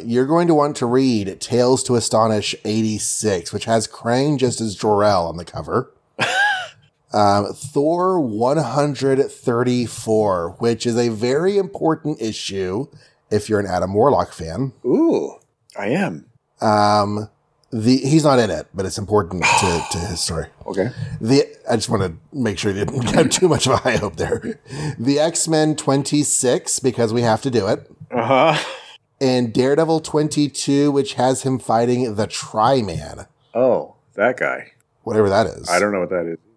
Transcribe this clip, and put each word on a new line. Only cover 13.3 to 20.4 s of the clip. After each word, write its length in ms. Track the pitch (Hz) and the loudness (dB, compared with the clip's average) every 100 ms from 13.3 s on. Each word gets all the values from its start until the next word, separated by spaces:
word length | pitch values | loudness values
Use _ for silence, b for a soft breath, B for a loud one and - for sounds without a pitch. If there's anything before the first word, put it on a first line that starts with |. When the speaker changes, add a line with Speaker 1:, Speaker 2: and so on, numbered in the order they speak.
Speaker 1:
if 180 | 104 - | -4 0
you're 120 | 104 | 0
an 60 | 101 | 0
Adam 280 | 90 92 | -2 0
Warlock 380 | 101 135 98 87 | 2 4 4 0
fan. 400 | - 80 87 135 - | -6 -10 -6 -6 -6
Speaker 2:
Ooh, 520 | 123 185 330 120 73 - _ _ _ - | -2 2 2 0 -2 -10 _ _ _ -8
I 80 | 101 | -4
am. 380 | 151 185 80 - _ _ _ | -2 -2 -6 -16 _ _ _
Speaker 1:
Um, 680 | 113 107 104 104 101 104 104 _ _ _ _ | 0 2 4 2 0 -4 -8 _ _ _ _
the, 280 | 117 110 131 | -2 2 2
he's 260 | 135 156 | 4 2
not 140 | 147 131 | 4 4
in 120 | 110 | 2
it, 160 | 80 - | -2 -8
but 120 | 87 95 | -8 -6
it's 120 | - | -6
important 460 | 101 104 87 92 | 0 0 0 -2
to, 400 | 80 - 95 85 - | 0 2 0 -2 -4
to 60 | - | -6
his 220 | 85 82 | -6 -6
story. 260 | - 82 | -6 -6